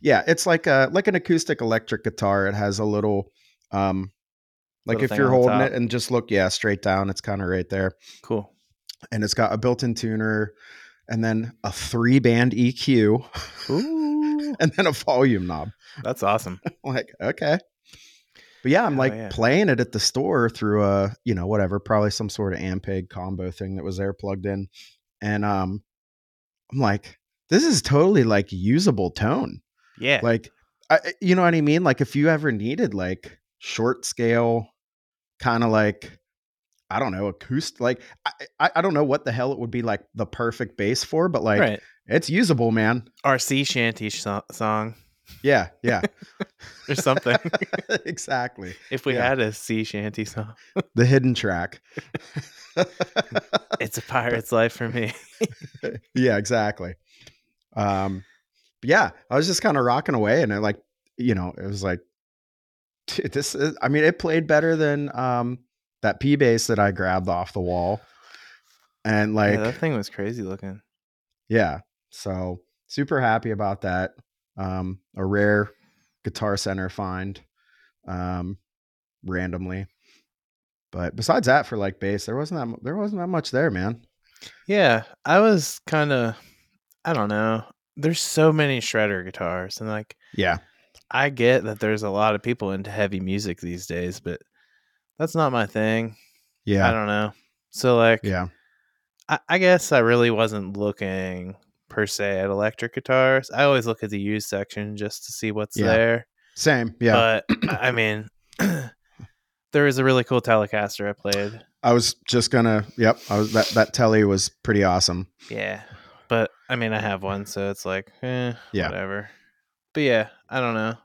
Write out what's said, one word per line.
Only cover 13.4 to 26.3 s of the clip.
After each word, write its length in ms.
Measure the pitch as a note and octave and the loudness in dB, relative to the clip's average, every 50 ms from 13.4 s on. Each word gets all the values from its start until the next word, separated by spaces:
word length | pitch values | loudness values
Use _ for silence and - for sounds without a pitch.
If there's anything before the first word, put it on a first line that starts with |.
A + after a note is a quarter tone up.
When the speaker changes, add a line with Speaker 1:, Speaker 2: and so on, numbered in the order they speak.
| - - - - - - | -14 -12 -16 -16 -6 -2
Speaker 2:
Ooh. 240 | C3+ D#3+ A#3+ D4+ D#4+ D#4+ | 0 0 0 0 -2 -2
Speaker 1:
<laughs> 40 | D#4 D4 D4 D4+ D4+ D4+ D4+ D4 D4 D4 C#4 - | 0 0 0 0 0 0 0 -2 -2 -4 -2 0
And 120 | D#3 D#3+ - - | 0 0 0 0
then 100 | G3 E3+ | 0 0
a 40 | D3 | -2
volume 520 | - - - C#3+ B2+ C3+ C3+ A#2 G2 F#2 | -2 -2 -2 2 4 4 4 4 2 0
knob. 240 | F2+ F2 D#2 D2+ G#2 - _ _ - - - C3+ | -4 -6 -6 -8 -10 -12 _ _ -20 -18 -10 -8
Speaker 2:
That's 200 | - - - - | -8 -6 -2 0
awesome. 380 | G2 G2+ A2 G#2 - F2+ F2+ _ E3 | 0 0 0 -2 -6 -12 -10 _ -12
Speaker 1:
<laughs> 120 | - _ _ | -14 _ _
Like, 300 | C#3 B2+ B2+ - - - _ | -6 -6 -6 -6 -8 -12 _
"Okay." 360 | - A3 A#3 - - D3 D3+ F#3 - _ _ _ _ _ - - - - _ _ _ _ _ - - _ _ _ _ | -6 -6 -6 -4 -2 0 0 -2 -2 _ _ _ _ _ -20 -20 -20 -20 _ _ _ _ _ -20 -20 _ _ _ _
But 80 | B2+ | 0
yeah, 140 | C#3+ F#3 A#3+ | 2 2 2
I'm, 80 | G#3 D3+ | 0 0
Speaker 2:
Hell 60 | C3 | 0
Speaker 1:
like, 140 | C3 C3 G#2+ | 0 0 0
Speaker 2:
yeah. 160 | A2 A2+ G2+ | -4 -10 -10
Speaker 1:
playing 380 | - - A2+ A#2 C3+ F3 G#3+ F#3 | -4 0 2 4 4 4 4 2
it 100 | C3+ A#2 | 2 0
at 100 | B2 - | 0 -4
the 80 | - G#2+ | -2 -2
store 500 | - - - B2+ C#3 F#3+ F3+ C#3 A#2 A2+ | -2 -2 -2 0 -2 0 2 2 2 0
through 340 | - - G#2+ G#2+ G#2 G#2+ G#2 | 0 -2 -2 0 2 2 4
a, 300 | G2 G2 G2 G2 G2 A2 _ _ | 4 2 2 0 0 -4 _ _
you 100 | B2 A2 | -4 -2
know, 100 | F2+ F2 F#2 | -2 -2 -2
whatever, 320 | G#2+ G#2 G2 F2+ F#2+ G2+ | 0 0 0 0 -2 -4
probably 320 | - - A2+ G#2+ G#2 G#2 | -2 0 2 2 2 2
some 180 | G2 - A2 G2+ | 0 -2 -6 -6
sort 240 | - - G#2+ G2 F#2 | -4 -4 -4 -4 -4
of 60 | - | -4
Ampeg 500 | E2+ F#2 F#2 F#2+ - - G2 F#2+ F#2 - | -4 -4 -6 -6 -6 -6 -6 -6 -6 -8
combo 420 | - G2 F2+ F#2+ G2 F#2 F#2 F2+ | -10 -12 -8 -8 -8 -8 -8 -8
thing 240 | F2 - G2+ F#2+ F#2+ | -8 -8 -10 -8 -8
that 80 | F#2+ D2 | -8 -8
was 140 | F2+ F#2+ F#2 | -8 -6 -4
there 160 | G2 G2 F#2+ | -4 -4 -6
plugged 320 | _ - G2+ G2 G2 F2+ | _ -6 -8 -8 -4 -4
in. 220 | G2+ G2 G2 G2 F#2+ _ - - - _ _ _ _ _ _ | -4 -4 -4 -6 -10 _ -20 -20 -20 _ _ _ _ _ _
And, 220 | - G#2 G#2+ G#2 G#2 | -4 -4 -2 -2 -2
um, 400 | G#2 G2+ F#2+ F#2+ F#2 F#2+ G#2 _ _ _ _ _ _ _ _ _ _ | -2 -2 -2 -2 -4 -4 -8 _ _ _ _ _ _ _ _ _ _